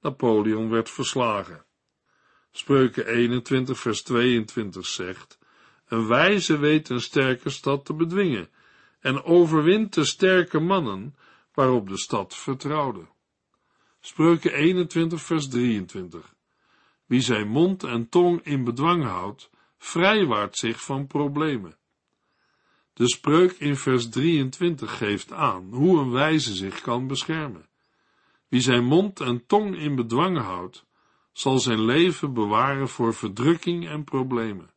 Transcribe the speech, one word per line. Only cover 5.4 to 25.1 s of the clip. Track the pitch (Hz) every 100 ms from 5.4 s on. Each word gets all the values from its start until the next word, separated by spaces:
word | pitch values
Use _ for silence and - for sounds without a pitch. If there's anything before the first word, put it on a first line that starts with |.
| _ _ _ _ _
"Een | 117 110
wijze | 120 170 202 - 151
weet | 147 156 151
een | 123
sterke | - - 131 127 -
stad | 135 - 139
te | 139
bedwingen | 156 165 180 196 117 82 _ _ _ _ _
en | 135 135
overwint | - 170 170 160 151 208 214
de | -
sterke | 147 - 190 185 170 160
mannen | 165 190 139 98 113 - _ _ _
waarop | - 135 123 98
de | 95
stad | - 110 92 -
vertrouwde." | - 131 147 151 139 101 80 _ _ _ _ _ _ _ _ _
Spreuken | - - 160 170 165
eenentwintig | 139 156 180 175 165 165 165
vers | - 165 139
drieëntwintig. | 120 123 107 90 101 90 82 78 _ _ _ _ _ _ _
Wie | _ 123
zijn | 123 110 104
mond | 120 175 185
en | 151 117 117
tong | 175 180 170
in | - 143
bedwang | 120 117 151 175
houdt, | 131 92 92 104 - _ _ _
vrijwaart | - 170 185 220 175 107 104 -
zich | 117 113
van | - 139 139
problemen. | 143 143 143 156 131 90 78 _ _ _ _ _ _ _ _ _ _ _
De | _ 120
spreuk | - - 156 180
in | 180 147 135
vers | - 127 117
drieëntwintig | 117 151 160 131 - 175 160 110 -
geeft | 107